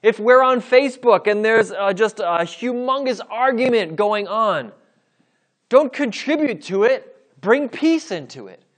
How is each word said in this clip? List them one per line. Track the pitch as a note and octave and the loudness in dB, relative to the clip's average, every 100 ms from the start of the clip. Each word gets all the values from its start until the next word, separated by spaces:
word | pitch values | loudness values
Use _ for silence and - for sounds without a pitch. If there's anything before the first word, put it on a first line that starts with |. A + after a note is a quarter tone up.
If | G#3+ A3 | 0 0
we're | G#3+ B3+ | 4 4
on | C4 B3+ | 4 0
Facebook | - B3+ C#4 - A#3+ F#3+ G#3 | 2 2 2 0 2 2 2
and | G#3 | 0
there's, | G#3+ A3+ G3 | 2 2 0
uh, | E3+ G3 | -2 -2
just | F#3+ G#3+ G#3 | 0 -2 -2
a | F3 E3+ | -2 -2
humongous | E3+ - B3 B3 B3+ C4+ C4 A3 - | -4 -6 -6 -4 -4 -2 -2 -6 -8
argument | A3 C4 A#3 B3+ A#3 F3 | -2 0 2 0 0 -2
going | D#3+ G#3 G#3 G3 | -2 0 0 -4
on, | G#3+ G#3+ D#3+ A2+ - _ _ _ _ _ _ _ _ _ | -2 0 -2 -6 -18 _ _ _ _ _ _ _ _ _
don't | B3+ D4 | 2 2
contribute | - C#4 - - D4+ D4 F3 | -4 -6 -4 -4 -2 -2 -4
to | - F#3+ | -6 0
it. | A3 C4 - - _ _ | 0 0 -6 -20 _ _
Bring | F3+ C4+ C4+ | 0 0 0
peace | - D#4 E4 - | -2 0 -2 -4
into | F3 C3 C3+ G2 | -12 -12 -18 -18
it. | F2 _ | -20 _